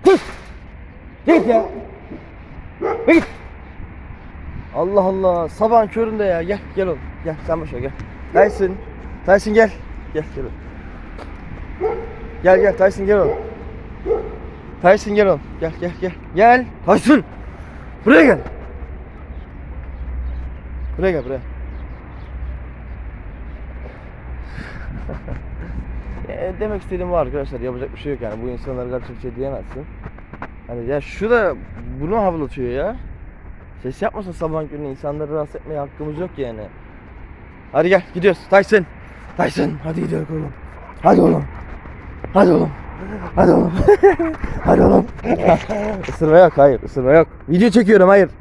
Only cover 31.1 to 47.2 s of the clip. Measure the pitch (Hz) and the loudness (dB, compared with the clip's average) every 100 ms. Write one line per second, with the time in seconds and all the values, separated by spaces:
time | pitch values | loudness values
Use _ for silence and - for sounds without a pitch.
31.1 | - 208 240 196 135 - - - 131 156 | -6 2 2 2 -2 -10 -12 -12 -8 -2
32.1 | 220 196 165 139 - 123 127 175 254 - | 0 0 -2 -6 -4 -4 -2 -4 -6 -14
33.1 | - - - - - - - 127 - 196 | -16 -18 -18 -18 -18 -18 -12 -10 -4 -4
34.1 | 208 185 165 160 156 151 147 147 135 151 | -4 -10 -6 -4 -4 -6 -8 -10 -8 -8
35.1 | 151 151 156 147 - - 151 143 - 151 | -6 -6 -4 -6 -10 -10 -8 -8 -8 -10
36.1 | 151 180 - 127 110 101 - - - - | -6 -8 -6 -8 -8 -12 -16 -20 -20 -18
37.1 | - - - - - - 135 170 190 - | -18 -18 -18 -20 -20 -2 2 4 4 2
38.1 | 185 190 170 - 196 196 214 - - - | 2 2 2 4 4 6 2 2 -12 -20
39.1 | - - - - - 151 147 151 165 160 | -18 -14 -2 -2 2 -2 -2 -6 -4 -4
40.1 | 156 156 160 147 - - - - - 175 | -4 -4 -6 -6 -10 -16 -18 -18 0 4
41.1 | 190 170 165 139 - - - - - - | 6 6 4 -2 -10 -14 -14 -14 -16 -16
42.1 | - - 185 185 156 160 143 - - 190 | -14 0 4 6 6 2 -4 -14 -12 -10
43.1 | 208 175 - - - 175 175 - 415 392 | -10 -6 2 4 6 4 2 4 8 6
44.1 | 339 330 311 - - - - 190 190 - | 4 -2 -4 -6 -2 2 6 6 6 2
45.1 | - 220 - 185 165 - 208 208 202 156 | -6 -2 0 4 2 2 -4 -4 -6 -8
46.1 | - 156 160 180 - 143 120 - 139 127 | -2 6 8 8 8 6 6 -2 -2 6
47.1 | 156 | 6